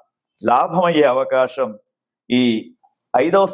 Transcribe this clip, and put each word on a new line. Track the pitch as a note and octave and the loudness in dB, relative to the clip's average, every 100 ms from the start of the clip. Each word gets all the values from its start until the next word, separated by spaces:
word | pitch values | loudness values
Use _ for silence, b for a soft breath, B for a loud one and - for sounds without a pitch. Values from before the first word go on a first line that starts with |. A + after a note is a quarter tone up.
| _ _ _ _ | _ _ _ _
లాభమయ్యే | G#2+ B2 F3+ E3 F3 D#3 C#3+ | 0 0 0 0 0 2 2
అవకాశం | B2+ C3 C3 B2+ - A#2+ G#2 _ _ _ _ _ | 0 -2 -2 -2 -4 -8 -8 _ _ _ _ _
ఈ | B2 B2 A2 - _ _ _ _ | 0 0 -2 -6 _ _ _ _
ఐదవ | A#2+ D#3 F#3+ G3 | -2 2 2 0